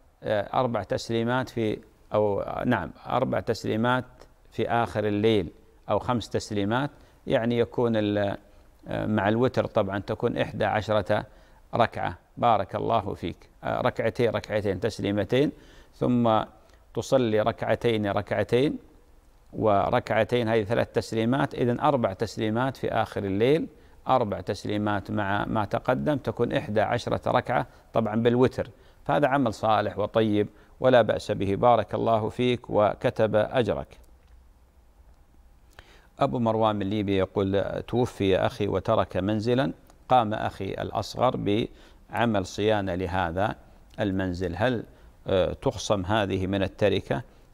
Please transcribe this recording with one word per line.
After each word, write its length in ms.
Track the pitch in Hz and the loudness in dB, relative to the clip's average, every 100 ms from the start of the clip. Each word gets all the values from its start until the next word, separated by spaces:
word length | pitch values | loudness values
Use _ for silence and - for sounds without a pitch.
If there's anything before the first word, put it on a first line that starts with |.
| _ _ | _ _
آه، 360 | - 104 - 131 | -2 -2 0 0
أربع 240 | 127 113 | 0 -2
تسليمات 680 | 95 123 - 117 117 127 123 | -2 -4 -2 -2 0 -2 -4
في، 300 | 120 110 - - _ - | -2 -2 -4 -8 _ -4
أو، 280 | 107 107 98 | 0 0 0
آه، 220 | - - 123 | -4 -4 -2
نعم، 260 | 110 82 - - | -2 -2 -12 -4
أربع 320 | 127 127 113 | -2 0 -2
تسليمات 640 | 107 110 110 110 120 127 123 - - _ - | -2 -4 -2 0 2 0 -2 -14 -20 _ -12
في 180 | - 110 | -6 -2
آخر 380 | 117 113 107 107 | 0 -2 -2 -2
الليل، 420 | 104 110 107 92 - - _ - | 2 4 2 0 -8 -20 _ -4
أو 100 | 104 | -2
خمس 300 | - 120 - | 0 -4 -2
تسليمات، 600 | 110 - 104 98 120 143 - - - - | -6 -4 -4 0 0 -2 -8 -20 -12 -2
يعني 320 | 131 117 117 | 0 2 0
يكون 320 | 117 - 120 110 | 0 0 0 2
ال-، 420 | 104 104 101 - - - - - - | 2 0 -2 -4 -12 -20 -20 -20 -8
آه، 180 | 110 107 | -6 -2
مع 240 | 107 101 | 0 2
الوتر 360 | 110 127 - 104 | 2 2 0 0
طبعًا 340 | 110 98 101 | 0 0 -2
تكون 380 | - 110 120 - | -6 -2 -2 -2
إحدى 280 | - 107 104 | -4 -2 0
عشرة 600 | 107 104 107 98 107 - - - - - 113 | 0 0 0 0 -2 -4 -14 -20 -20 -4 0
ركعة. 420 | 113 98 101 - _ - | 0 0 -8 -8 _ 0
بارك 380 | 120 104 95 104 | 2 2 0 -4
الله 380 | 107 113 95 | 0 0 -2
فيك. 360 | - 90 - - - | -6 -8 -8 -16 -10
آه، 180 | - 113 | -4 -2
ركعتين، 480 | 120 - 113 - 117 | -2 0 -2 0 0
ركعتين، 500 | 101 - 107 101 90 | 0 -4 -2 -2 -2
تسليمتين، 720 | 117 - 104 104 95 123 147 - - - - | -4 -2 -2 -2 0 2 0 -2 -18 -20 -16
ثم 480 | - 131 123 117 107 - - _ - _ | -4 0 2 4 2 0 -10 _ -20 _
تصلي 480 | - - 135 117 107 | -8 0 2 4 2
ركعتين، 680 | 110 110 117 110 120 110 104 | 0 0 -2 0 0 0 0
ركعتين، 720 | 101 101 107 101 120 147 - - - _ - _ _ - | -2 -2 -2 0 2 2 -2 -12 -20 _ -20 _ _ -14
وركعتين، 920 | - 110 98 - 120 - 110 107 123 113 | -2 2 4 2 0 0 0 2 0 2
هذه 160 | 113 | 0
ثلاث 280 | 98 120 117 | 0 0 0
تسليمات، 640 | 117 - 113 117 135 143 - | -2 -2 0 0 0 0 0
إذن 240 | 123 120 | 0 0
أربع 340 | 151 139 110 | 2 2 0
تسليمات 640 | 95 110 - 110 113 131 - | -2 -6 -4 -2 0 -2 -4
في 140 | - | -4
آخر 320 | 113 107 - | -2 -2 -4
الليل، 440 | 101 98 123 160 269 - - - - | -2 2 4 2 0 -12 -20 -10 0
أربع 340 | 127 110 90 | 0 0 -4
تسليمات 720 | 90 104 104 104 107 101 104 | -6 -6 -4 -2 -2 -2 -4
مع 340 | 107 98 104 107 | -4 -2 -2 -2
ما 200 | 110 98 | -2 -2
تقدم، 520 | 113 - 131 147 143 | -2 -2 -2 0 -2
تكون 340 | - 110 117 | -2 -2 -2
إحدى 300 | 143 - 104 | -2 -2 0
عشرة 500 | 101 117 120 113 - | 0 -2 -4 -4 0
ركعة 360 | 123 - 135 135 - - | 0 0 -2 -2 -10 -4
طبعًا 220 | 123 107 110 | -2 0 2
بالوتر. 540 | 120 120 127 - 85 - - - - | 2 4 2 0 -8 -10 -20 -12 -2
فهذا 220 | 156 143 | 2 4
عمل 260 | 143 117 | 2 0
صالح 460 | 101 110 104 104 95 | 0 2 2 2 -2
وطيب 480 | 104 113 110 104 104 - - - | 0 2 2 2 0 -4 -20 -2
ولا 220 | 131 123 | 4 6
بأس 300 | 107 - - | 6 0 -2
به، 240 | 107 98 98 | -2 0 2
بارك 400 | 120 113 - 113 | 4 4 2 -2
الله 340 | 113 110 107 | 2 2 0
فيك 400 | - 123 120 - | -2 0 0 0
وكتب 680 | 104 107 - 127 - 110 107 | 2 2 2 -2 0 2 2
أجرك. 600 | - 135 98 73 - - - - - - - - _ _ _ _ - - - - - - - - - - - - | 2 0 0 -2 -6 -14 -20 -20 -20 -20 -20 -20 _ _ _ _ -20 -20 -20 -20 -20 -20 -20 -20 -20 -20 -12 -2
أبو 200 | 139 131 | -2 0
مروان 360 | 113 110 110 104 | 0 2 2 2
من 140 | 98 | -2
ليبيا 280 | 107 101 98 | -2 2 2
يقول: 640 | 92 101 98 98 - 90 - | 2 0 2 2 0 -4 -2
"توفي 500 | 117 123 - 98 90 | 0 0 0 2 2
أخي 300 | 104 - 101 | 2 -2 -2
وترك 500 | 95 101 110 95 95 | -2 0 0 0 -2
منزلًا، 560 | 95 107 113 123 147 - - - - | -2 0 0 0 0 -6 -16 -10 2
قام 240 | 127 104 | 2 4
أخي 320 | 110 104 - 98 | -2 -6 -6 -8
الأصغر 720 | - 98 110 104 113 123 120 | -6 -4 -4 -4 0 0 0
بعمل 1080 | 107 104 - - - - - 98 117 104 90 | 0 0 -2 -10 -20 -20 -8 -2 0 0 -2
صيانة 500 | - 104 104 98 87 | -2 0 2 0 -4
لهذا 600 | 90 95 85 87 110 135 - - - - | -4 -2 -2 0 -2 -4 -14 -20 -14 -4
المنزل، 560 | 104 95 95 87 90 82 | -2 -2 -2 -2 -4 0
هل، 280 | 120 120 - - - - - | 0 -2 -6 -16 -20 -12 -2
آه، 260 | 95 80 | 0 0
تخصم 520 | - 135 - - 104 90 | -2 -4 -2 -2 -2 0
هذه 420 | 110 98 95 92 | 0 0 -2 -2
من 160 | 98 | -2
التركة؟" 580 | 92 - 104 95 - 135 - - - | -2 0 2 2 -2 -6 -8 -20 -20